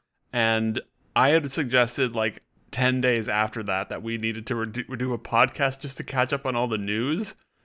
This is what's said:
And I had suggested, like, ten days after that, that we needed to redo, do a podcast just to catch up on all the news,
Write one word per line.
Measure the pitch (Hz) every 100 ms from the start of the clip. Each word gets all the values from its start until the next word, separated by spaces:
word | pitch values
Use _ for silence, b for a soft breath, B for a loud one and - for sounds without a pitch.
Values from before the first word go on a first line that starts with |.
| _ _ _
And | 123 113 113 113 110 - _ _ 120
I | 131
had | 160 143
suggested, | 165 135 127 120 - 127 117
like, | 110 - _ _ -
ten | - 127 127
days | 127 117 110
after | 104 107 117
that, | 104 95 98
that | 95
we | 113 113
needed | 110 110 110
to | 120
redo, | 110 110 - 127
do | 127
a | 120
podcast | - 117 127 - 139 131
just | 139 -
to |
catch | 139 135 127
up | 143 135
on | 123
all | 123
the | 107
news, | 101 107 127 165 214 - _ _